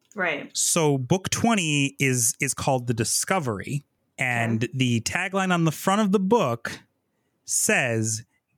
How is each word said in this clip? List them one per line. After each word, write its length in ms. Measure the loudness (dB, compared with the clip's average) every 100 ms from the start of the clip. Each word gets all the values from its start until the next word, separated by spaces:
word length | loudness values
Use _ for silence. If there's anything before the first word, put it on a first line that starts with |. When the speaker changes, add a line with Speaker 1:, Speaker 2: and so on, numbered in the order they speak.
| _
Speaker 1:
Right. 360 | -6 -4 -6 -8 -4
Speaker 2:
So 400 | 0 2 2 2
book 300 | 2 0 0
twenty 640 | 0 2 2 2 2 0 0
is, 380 | 0 2 0 -2
is 140 | -4
called 320 | -2 0 0 0
The 80 |
Discovery. 880 | -2 -2 -2 -2 -2 -2 -6 -6 -8 -8 _ _ -6
And 460 | -2 0 0 0
Speaker 1:
Okay. 80 | -2
Speaker 2:
the 260 | 0 0 0
tagline 520 | 0 -4 -2 -2 0
on 100 | 2
the 80 | 0
front 300 | 0 0 2
of 100 | 2
the 80 | 2
book 600 | 2 2 2 -2 -6 -12 -16 _ _ _ _ _ -6
says, 760 | -2 2 2 2 0 -2 -4 -10 _ _